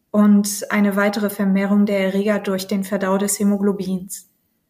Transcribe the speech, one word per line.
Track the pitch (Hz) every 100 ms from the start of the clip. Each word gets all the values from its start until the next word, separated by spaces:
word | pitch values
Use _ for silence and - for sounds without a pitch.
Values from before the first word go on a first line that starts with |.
| _
und | 208 208 202 202 - -
eine | 208 202 196
weitere | 208 214 208
Vermehrung | 202 196 190 196 202 202
der | 202
Erreger | 190 196 208 202
durch | 202 190 190
den | 202
Verdau | 190 196 190 196
des | 202 -
Hämoglobins. | 202 202 202 196 185 185 196 - - _ _ _ _